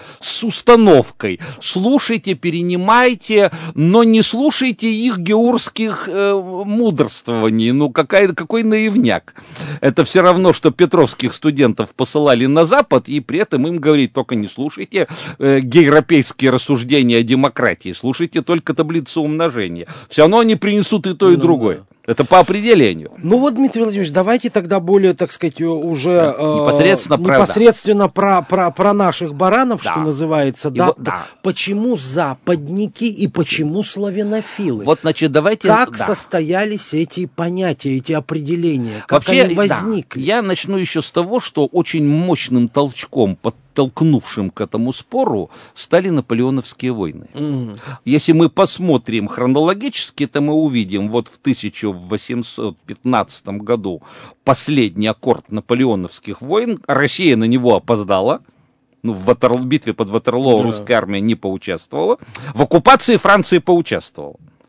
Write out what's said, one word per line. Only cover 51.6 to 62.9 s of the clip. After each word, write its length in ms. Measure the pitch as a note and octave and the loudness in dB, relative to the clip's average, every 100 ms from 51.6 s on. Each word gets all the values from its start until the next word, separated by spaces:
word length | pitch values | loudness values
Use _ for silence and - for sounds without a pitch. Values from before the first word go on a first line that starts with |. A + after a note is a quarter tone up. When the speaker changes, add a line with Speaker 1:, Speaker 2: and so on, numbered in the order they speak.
| G#2 - G#2+ F2+ | -6 -8 -8 -8
Speaker 1:
восемьсот 800 | F2+ G#2 - B2 A#2 - A2 E2+ | -8 -10 -8 -10 -10 -8 -10 -10
пятнадцатом 800 | - G#2+ B2+ B2 F#2+ - - G2+ | -18 -10 -2 -2 -2 -8 -14 -12
году 420 | G#2 A#2+ G2 E2 - - - _ | -4 -4 -4 -10 -14 -20 -20 _
последний 640 | - C3 - D3 A2 F2 G#2+ | 0 0 0 0 0 -2 -4
аккорд 420 | A2 B2+ A#2 - | -2 -2 -2 -4
наполеоновских 920 | G#2+ - A#2+ C3 G2+ F2+ - - G2 | -12 -4 -2 0 -2 -6 -12 -16 -14
войн, 400 | B2+ G3 A#3+ G#3 - | -4 -2 -2 -6 -4
Россия 500 | C#3+ C#3+ - F3+ A#2 | -2 0 0 2 2
на 80 | A2+ | 2
него 280 | B2+ B2 G2+ | 2 2 2
опоздала, 640 | - A2+ G2 G2 G#2 E3 - _ _ _ _ _ | 2 -2 0 -2 0 -4 -8 _ _ _ _ _
ну, 120 | A#2 | -8
в 100 | G2+ | -4
Ватер-, 300 | F#2+ A#2+ B2+ | 0 2 2
в 120 | B2 B2+ | 0 0
битве 280 | D3+ - | -2 -2
под 160 | G2 G#2 | -4 -2
Ватерлоо 480 | A2+ B2+ A#2+ C3+ A2+ | -2 -2 0 2 2
Speaker 2:
Да. 60 | |
Speaker 1:
русская 320 | A#2 G#2+ G#2 A#2+ | 2 -4 0 0
армия 260 | F#2 G2+ | 0 -2
не 140 | G#2+ A2+ | -2 -2
поучаствовала, 800 | G2+ F#2+ - E2+ - C#3+ F3 B3 - - C#3 | -4 -8 -8 -10 -8 -4 -2 -2 -6 -18 -10
в 80 | - | -2
оккупации 540 | C#3 E3+ - | 2 4 4